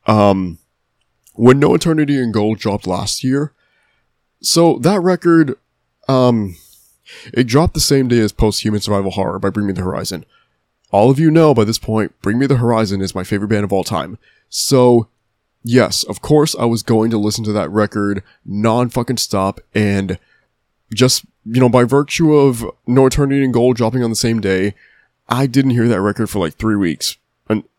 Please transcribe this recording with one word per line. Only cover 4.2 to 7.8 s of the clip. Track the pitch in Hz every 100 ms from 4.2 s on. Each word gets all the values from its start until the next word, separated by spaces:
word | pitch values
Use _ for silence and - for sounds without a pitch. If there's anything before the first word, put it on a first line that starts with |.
| _ _
so | - 165 170 139
that | 147 202
record, | 175 175 175 165 143 - _ _ _ _ -
um, | 131 123 117 98 87 _ _ _ _ _ - -
it | -
dropped | 123 131 180
the |
same | 151